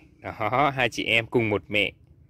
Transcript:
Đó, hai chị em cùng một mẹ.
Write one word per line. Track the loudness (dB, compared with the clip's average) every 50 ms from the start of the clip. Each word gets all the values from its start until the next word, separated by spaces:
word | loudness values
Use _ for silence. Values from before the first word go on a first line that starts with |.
| -14 -20 _ _
Đó, | -12 -12 -6 -4 -4 0 2 2 2 0 0
hai | 0 -2 -2
chị | -2 -4 0
em | 2 2 2 2
cùng | 2 0 0 2 2
một | 0 -2 -2 -2
mẹ. | 0 0 0 0 -4 _ -20 _ -20 -20 -20